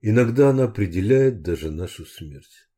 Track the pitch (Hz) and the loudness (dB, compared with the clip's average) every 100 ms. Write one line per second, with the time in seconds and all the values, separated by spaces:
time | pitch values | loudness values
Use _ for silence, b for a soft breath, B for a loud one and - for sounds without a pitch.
0 | 107 113 117 117 139 131 127 107 101 85 | 2 2 2 4 4 4 0 -2 -4 -2
1 | 98 131 135 117 78 82 78 78 90 - | 2 4 2 0 -6 -6 -6 -8 -10 -12
2 | 80 - 78 69 _ _ _ | -20 -18 -18 -20 _ _ _